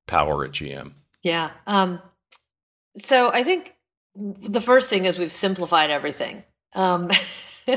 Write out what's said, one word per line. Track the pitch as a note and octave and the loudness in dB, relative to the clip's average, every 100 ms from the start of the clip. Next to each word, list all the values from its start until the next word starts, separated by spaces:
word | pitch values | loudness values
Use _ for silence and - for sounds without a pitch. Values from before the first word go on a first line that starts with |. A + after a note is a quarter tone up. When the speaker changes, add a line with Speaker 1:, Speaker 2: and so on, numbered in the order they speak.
| - | -2
Speaker 1:
power | E2 D2+ D2 | 2 2 0
at | C#2 | -4
G | - D2 | -6 -8
M? | C#2 C2+ - _ _ | -10 -14 -20 _ _
Speaker 2:
Yeah. | F3 E3 D#3 - - | -4 -4 -4 -10 -2
Um, | G3+ F#3 F3 - _ _ - _ _ _ _ _ - | 0 0 -2 -12 _ _ -20 _ _ _ _ _ -12
so | - C4 A#3+ | 2 4 4
I | - | 2
think | B3+ F#4 - _ _ _ _ | 0 -2 -4 _ _ _ _
the | - G3+ F#3+ - G#3+ | -12 -10 -10 -4 -4
first | A#3+ B3+ B3+ | 4 4 4
thing | G3+ F#3 | 0 0
is | F3 | 0
we've | E3+ | -4
simplified | - G3 F#3 E3+ E3+ D3+ | -2 -2 -2 2 2 4
everything. | D3 D3 C#3 - G#3 - _ _ G3+ | 0 -4 -6 -8 -8 -20 _ _ 0
Um, | F#3 F3 F3 G3+ - - - - | 2 2 0 -2 -2 -12 -18 -12
<laughs> | - | -2